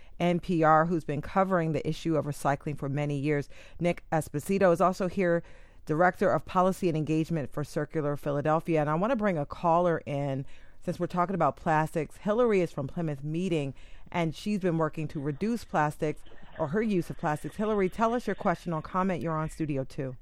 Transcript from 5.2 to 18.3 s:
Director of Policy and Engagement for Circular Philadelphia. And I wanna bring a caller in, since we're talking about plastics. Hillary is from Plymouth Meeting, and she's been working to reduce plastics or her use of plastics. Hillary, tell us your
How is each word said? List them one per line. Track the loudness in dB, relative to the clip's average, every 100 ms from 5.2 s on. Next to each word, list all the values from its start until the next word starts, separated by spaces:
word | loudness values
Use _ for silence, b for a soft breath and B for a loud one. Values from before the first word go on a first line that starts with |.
| 2 2 -2 b b b -2
Director | 4 4 4 2
of | 2 2
Policy | 2 2 2 0
and | 0
Engagement | 0 0 0 -2 -4
for | -6
Circular | -4 -4 -4 -2 -2 -2
Philadelphia. | -2 0 2 0 2 0
And | 2
I | 0
wanna | 0 0
bring | 0 0
a | -2
caller | -2 2 4 4 2 -2
in, | -2 -2 -2 -6 b b b
since | -6 -4
we're | -2
talking | 0 0 2
about | 2 0
plastics. | 2 2 2 0 -4 -4
Hillary | 0 2 4 4
is | 2
from | -2 -6
Plymouth | -4 -4 -4
Meeting, | -4 -2 0 0 -2 -6 b b b
and | -2 -2
she's | -2 -2 0
been | 2 2
working | 0 -2 -6
to | -4
reduce | -4 -2 -2 -2 -2
plastics | 2 2 2 -2 -4 -8 -14 -12 -6
or | -2
her | 0
use | 2 0 0
of | -2
plastics. | -2 -2 -4 -4
Hillary, | 0 2 2
tell | 2 0
us | 0
your | -2